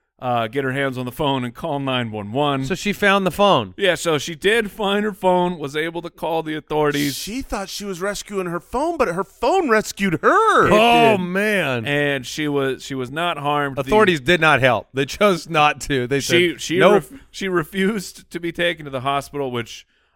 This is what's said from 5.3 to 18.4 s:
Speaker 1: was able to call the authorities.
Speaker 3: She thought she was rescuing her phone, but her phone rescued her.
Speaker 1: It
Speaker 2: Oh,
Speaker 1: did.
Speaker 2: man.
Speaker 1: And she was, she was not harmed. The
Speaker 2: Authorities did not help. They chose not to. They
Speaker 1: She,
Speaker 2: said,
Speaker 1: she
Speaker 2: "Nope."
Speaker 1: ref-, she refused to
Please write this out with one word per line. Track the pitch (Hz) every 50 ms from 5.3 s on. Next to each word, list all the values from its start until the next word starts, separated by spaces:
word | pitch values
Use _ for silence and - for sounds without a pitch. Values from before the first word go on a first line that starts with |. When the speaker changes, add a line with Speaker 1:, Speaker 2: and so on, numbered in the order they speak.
| 180 180 180 180 180 160
Speaker 1:
was | 151 139 139
able | 151 160 170 165 170
to | 170 170
call | - - - 156 165 165
the | 156 156 156
authorities. | 156 - - 156 151 151 147 147 143 143 143 135
Speaker 3:
She | - - 190 214 262
thought | 269 - 262 214 196 175
she | - - 202
was | 202 190 160
rescuing | 180 202 202 - - - 202 190 185
her | 175 170 175
phone, | - _ - 240 294 339 339 302
but | 247 185
her | 175 175 190
phone | - _ - - 262 339 381 349 262
rescued | 220 220 - - - - 196 196 160 143
her. | - 233 320 392 440 440 381 262 185
Speaker 1:
It | -
Speaker 2:
Oh, | 190 214 226 240 233 240 233 226 214 190
Speaker 1:
did. | 180
Speaker 2:
man. | 175 180 190 208 214 208 196 165 139 127 120 107
Speaker 1:
And | 143 143 147 143 143 143 135 123
she | - - - 151 147
was, | 143 143 139 135 127 - -
she | - 139
was | 131 127 120
not | 139 156 175 175 165 143
harmed. | 143 143 147 147 143 139 135
The | 143
Speaker 2:
Authorities | 135 131 185 214 220 185 175 147
did | 123 139 180 165
not | 160 156 147 123
help. | 131 131 117 101 - _
They | - 127 143
chose | 139 - - 208 208 185 160 - -
not | 165 151 151 147 143 135
to. | - - 147 131 123
They | 123 139 139
Speaker 1:
She, | 127 - 170 175 175 175
Speaker 2:
said, | 143 113
Speaker 1:
she | - - 151 180
Speaker 2:
"Nope." | 170 185 208 196 - -
Speaker 1:
ref-, | 277 - - _
she | - - 196 190
refused | 180 175 151 - - 190 190 190 233 202 180 - - - - _
to | - 170